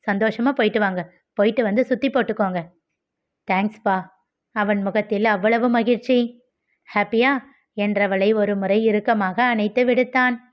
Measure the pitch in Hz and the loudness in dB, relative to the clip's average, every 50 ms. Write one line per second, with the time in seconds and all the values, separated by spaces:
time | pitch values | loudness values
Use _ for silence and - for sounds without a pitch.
0 | _ - 202 196 220 220 214 - 233 269 277 277 226 214 214 226 208 196 185 180 | _ -4 -2 0 0 -2 0 0 -2 0 0 2 0 0 2 0 -2 0 -2 -4
1 | 165 170 _ _ _ _ _ - 202 220 214 - 233 202 196 233 254 - 262 - | -8 -10 _ _ _ _ _ 0 0 2 2 0 0 0 0 0 0 0 -2 -2
2 | - 269 220 269 226 226 214 214 208 190 180 175 165 170 _ _ _ _ _ _ | -2 -2 0 0 -2 -2 -2 -2 -2 -2 -2 -6 -8 -8 _ _ _ _ _ _
3 | _ _ _ _ _ _ _ _ _ - 190 185 196 214 214 - _ - 190 185 | _ _ _ _ _ _ _ _ _ -2 0 0 0 -2 -4 -2 _ 0 0 0
4 | 180 - _ _ _ _ _ _ _ _ _ 226 208 202 208 202 196 202 175 214 | -4 -10 _ _ _ _ _ _ _ _ _ -4 -2 0 0 0 -2 -2 -2 -2
5 | 202 208 214 202 214 226 208 190 180 220 233 233 233 247 233 240 233 233 240 214 | -2 -2 -2 0 2 0 0 2 2 0 0 2 0 0 0 2 2 2 0 0
6 | 233 - 254 247 240 233 - - _ _ _ _ _ _ _ _ _ - - 214 | 0 0 0 2 0 -2 -6 -16 _ _ _ _ _ _ _ _ _ -4 -2 -2
7 | 202 208 226 226 240 269 285 254 - - _ _ _ _ _ 208 202 208 208 202 | -2 0 0 2 2 2 0 -2 -4 -10 _ _ _ _ _ -4 -2 -2 0 0
8 | 202 190 196 190 190 208 220 214 202 202 202 196 196 190 196 220 220 220 214 214 | 0 0 0 0 2 2 2 2 0 0 0 -2 0 0 0 2 2 2 0 0
9 | 214 - 233 214 196 185 180 208 247 247 240 220 208 208 208 247 247 247 247 233 | 0 0 0 0 0 -2 0 0 0 0 0 0 -2 -2 0 0 0 2 2 0
10 | 254 254 254 262 254 254 247 233 - _ | 0 0 0 0 0 0 0 -4 -10 _